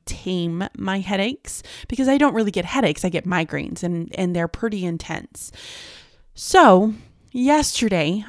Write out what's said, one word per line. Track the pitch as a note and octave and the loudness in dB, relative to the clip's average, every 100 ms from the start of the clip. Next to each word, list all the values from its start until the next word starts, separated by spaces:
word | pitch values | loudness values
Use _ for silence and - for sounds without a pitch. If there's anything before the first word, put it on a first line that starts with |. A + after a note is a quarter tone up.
| - | -10
tame | F3+ - F#3 E3+ E3+ G3 - | -10 -4 -2 -2 -4 -6 -6
my | G3 G3 | -4 -4
headaches, | F#3 G3 G#3 C4+ - - - - - | -2 -2 -2 -4 -10 -14 -14 -16 -8
because | A#3+ C4 | -2 2
I | C#4 | 4
don't | C#4+ A3+ | 4 4
really | G#3+ | 0
get | F#3+ F3 | -2 -2
headaches. | C4+ G#3+ D3+ | 0 2 0
I | F#3 | -2
get | E3 F3+ | -2 -2
migraines, | F3+ D#3+ D3 - E3 | -2 -2 -4 -8 -6
and, | F3 F3 E3 | -4 -4 -6
and | - F#3 E3+ | -4 -2 -2
they're | E3 | -4
pretty | - A3+ G#3 F3+ | -4 -4 -4 -4
intense. | E3 - D#3+ - - - - - - - - - _ _ - | -6 -8 -10 -12 -16 -18 -18 -18 -18 -20 -20 -20 _ _ -12
So | - F#4+ D4 F#3 G#3+ G#3+ - _ _ | 2 8 10 8 6 -2 -10 _ _
yesterday, | B3 B3+ D4+ C#4+ - A3+ F#3 D3+ G3 | -2 2 4 2 -2 0 0 0 -2